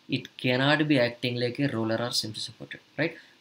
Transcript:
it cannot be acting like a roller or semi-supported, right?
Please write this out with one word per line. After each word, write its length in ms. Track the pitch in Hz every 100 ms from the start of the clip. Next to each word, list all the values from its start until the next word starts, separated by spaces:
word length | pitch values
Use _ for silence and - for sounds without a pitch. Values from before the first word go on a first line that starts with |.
| -
it 280 | 139 - -
cannot 500 | 131 127 139 151 151
be 100 | 139
acting 380 | 120 - 127 120
like 240 | 120 123
a 80 | 139
roller 280 | 113 110 113
or 100 | 120
semi-supported, 720 | - 110 107 - - - - _ -
right? 180 | 165 - - _